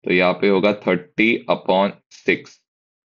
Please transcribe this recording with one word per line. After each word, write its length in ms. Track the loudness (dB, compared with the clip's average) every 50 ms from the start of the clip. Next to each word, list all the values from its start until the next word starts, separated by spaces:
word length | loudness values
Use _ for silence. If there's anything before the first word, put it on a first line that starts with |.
| _
तो 100 | 0 0
यहाँ 200 | 2 2 2 0
पे 160 | 0 0 0
होगा 260 | 2 2 2 0 -2 -2
thirty 480 | -2 -2 -2 -2 -4 -8 _ -2 0 0 0 -2 -2 -4
upon 400 | -4 -2 0 -2 0 0 0 -2 -4 _ _ _ -20
six, 420 | -6 _ -2 -2 -2 -4 -20 -20 _ _ _ _ _ _ _ _ _ _ _ _